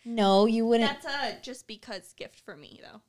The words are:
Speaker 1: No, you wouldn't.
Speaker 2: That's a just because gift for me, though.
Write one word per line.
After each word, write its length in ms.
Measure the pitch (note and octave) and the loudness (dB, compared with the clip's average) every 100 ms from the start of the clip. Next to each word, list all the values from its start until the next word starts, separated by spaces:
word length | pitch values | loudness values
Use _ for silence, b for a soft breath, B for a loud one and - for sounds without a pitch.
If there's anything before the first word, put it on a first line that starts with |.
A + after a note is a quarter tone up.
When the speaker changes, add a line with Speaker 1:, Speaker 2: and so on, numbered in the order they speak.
Speaker 1:
No, 400 | A#3 A3+ G3 G3 | -8 0 4 6
you 220 | G#3+ A3+ A3+ | 4 2 2
wouldn't. 360 | A#3 A#3 - | 2 0 -4
Speaker 2:
That's 360 | D#4 C#4+ B3+ - | -8 -6 -8 -10
a 20 | |
just 260 | - B3+ - | -16 -18 -18
because 460 | G#3+ - G3 - | -20 -16 -16 -16
gift 280 | _ - _ | _ -20 _
for 140 | - E3+ | -20 -20
me, 220 | D3 - | -20 -20
though. 180 | - G#3+ | -20 -20